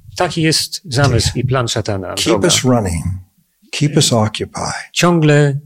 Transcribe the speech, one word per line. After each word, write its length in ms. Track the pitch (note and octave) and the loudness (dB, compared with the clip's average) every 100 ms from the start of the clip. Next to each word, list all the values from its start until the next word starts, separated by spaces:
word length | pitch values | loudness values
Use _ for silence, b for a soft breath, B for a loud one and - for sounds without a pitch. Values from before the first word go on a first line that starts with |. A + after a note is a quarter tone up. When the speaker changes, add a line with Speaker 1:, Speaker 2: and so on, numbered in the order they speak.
| - - | -12 -4
Speaker 1:
Taki 260 | F3+ - | -4 -2
jest 380 | D#3+ C#3+ - - | 0 0 -2 -10
zamysł 440 | F#3 B2 C#3+ A2+ - | -6 0 2 2 0
i 100 | - | -2
plan 240 | - C3 A#2 | -2 -2 -2
szatana, 460 | - G#2 G2 F2+ | -4 -4 -6 -6
Speaker 2:
Keep 100 | F#2 - | -4 0
Speaker 1:
wroga. 220 | G#2+ F#2+ | 2 2
Speaker 2:
us 140 | - | 2
running. 400 | B2+ B2 G2 E2+ F2 F#2 - _ _ _ _ | 2 2 0 -4 -6 -8 -12 _ _ _ _
Keep 260 | - E3 D3 | -4 0 2
us 160 | C#3 | 2
occupied. 640 | A#2 G#2+ - G2+ - - - - | 2 0 -2 -8 -8 -8 -8 -10
Speaker 1:
Ciągle 680 | - E3+ F3 D3+ D3 D3 C#3 | 0 2 4 4 6 4 0